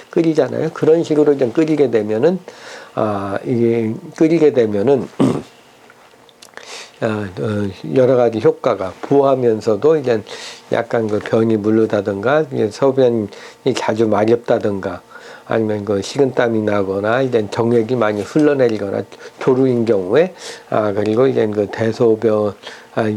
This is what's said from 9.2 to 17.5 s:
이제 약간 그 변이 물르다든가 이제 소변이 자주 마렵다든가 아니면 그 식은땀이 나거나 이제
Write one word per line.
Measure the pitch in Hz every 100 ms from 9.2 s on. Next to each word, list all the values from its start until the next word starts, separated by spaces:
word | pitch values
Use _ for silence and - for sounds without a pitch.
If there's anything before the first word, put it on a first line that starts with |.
| 139 131 123 110 113 104 139 160
이제 | 127 113 - - - - -
약간 | 117 117 120 110
그 | 104
변이 | - 113 113 110
물르다든가 | 104 110 110 107 101 98 110 151 147
이제 | 123 107
소변이 | - 139 127 123 117 101 - - - 135 113
자주 | - 110 113
마렵다든가 | 101 110 117 - 117 107 98 95 87 - - - - -
아니면 | 113 110 107
그 | 101 101
식은땀이 | 98 135 135 123 120 113
나거나 | 107 104 95 95 107 123
이제 | 131 117 101